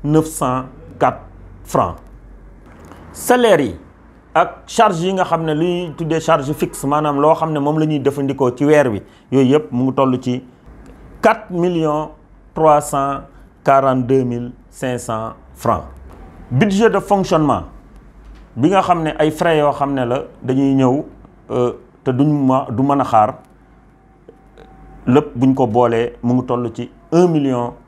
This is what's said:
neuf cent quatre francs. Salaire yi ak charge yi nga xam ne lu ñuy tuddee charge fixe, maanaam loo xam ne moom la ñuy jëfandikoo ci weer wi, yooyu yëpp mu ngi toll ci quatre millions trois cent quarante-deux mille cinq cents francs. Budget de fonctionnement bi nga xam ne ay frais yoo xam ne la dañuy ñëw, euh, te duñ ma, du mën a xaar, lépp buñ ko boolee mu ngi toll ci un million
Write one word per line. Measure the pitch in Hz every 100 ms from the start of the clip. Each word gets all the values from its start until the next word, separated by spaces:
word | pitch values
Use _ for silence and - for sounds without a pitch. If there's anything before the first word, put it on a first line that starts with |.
neuf | 147 156 156
cent | - 131 127 131 - - -
quatre | 131 127 - - - -
francs. | - - 95 82 - - - - - - - - - - -
Salaire | - - 247 233 170
yi | 123 80 - - - - _
ak | 156 190 - -
charge | - 220 165
yi | 180
nga | 190
xam | 175 165
ne | 160
lu | 147 175
ñuy | 175 175 139
tuddee | 160 160
charge | 160 160 139
fixe, | 151 - - 139
maanaam | 147 151 143
loo | 151
xam | 160 160
ne | 151
moom | 143 156
la | 156
ñuy | 151
jëfandikoo | 135 139 139 135 127 123
ci |
weer | 143 151 131
wi, | 101 - - _
yooyu | 131 127
yëpp | 147 117
mu | 120
ngi | 131
toll | 135 135 127
ci | 127 123 - _ - - - - - -
quatre | 214 220 -
millions | 180 180 170 156 151 156 - _ - -
trois | - 156 147
cent | 147 143 139 135 - - - _
quarante-deux | - 135 135 131 120 135
mille | 127 120 120 123 -
cinq | - 131 123
cents | - 110 113 - -
francs. | - 120 98 - - - - - - -
Budget | 123 208 190 226
de | 190
fonctionnement | 190 202 185 175 147 104 82 - - - - - - - - -
bi | 147
nga | 190
xam | 170 170
ne | 156 -
ay | 156
frais | 151 170 156
yoo | 147
xam | - 143
ne | 139
la | 120 131 - -
dañuy | 120 131 139
ñëw, | 135 131 139 - - - - -
euh, | 117 123 - - _
te | -
duñ | 127 147 147 135
ma, | 131 -
du | 113
mën | 135 139
a |
xaar, | 113 113 107 - - - - - _ _ _ _ - - - - - - - - -
lépp | 131 151 120
buñ | 131
ko | 131 123
boolee | 113 120 113 117 -
mu | 120
ngi | 127 127
toll | 123 120
ci | 113 120 - -
un | 165 180
million | 160 139 123 120 -